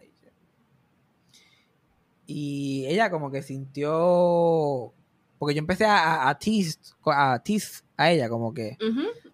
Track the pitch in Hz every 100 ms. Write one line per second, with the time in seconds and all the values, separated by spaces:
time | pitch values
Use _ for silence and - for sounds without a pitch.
0 | _ _ _ _ _ _ _ _ _ _
1 | _ _ _ _ _ _ _ _ _ _
2 | _ _ - 151 143 143 139 135 131 180
3 | 220 170 143 135 135 135 135 143 147 160
4 | 175 175 175 170 170 165 151 135 113 _
5 | _ _ _ - 147 147 156 180 214 202
6 | 160 160 131 147 - 220 170 - - _
7 | - 143 139 123 - 208 - - _ -
8 | 151 170 117 117 117 113 107 127 220 226
9 | 370 466 -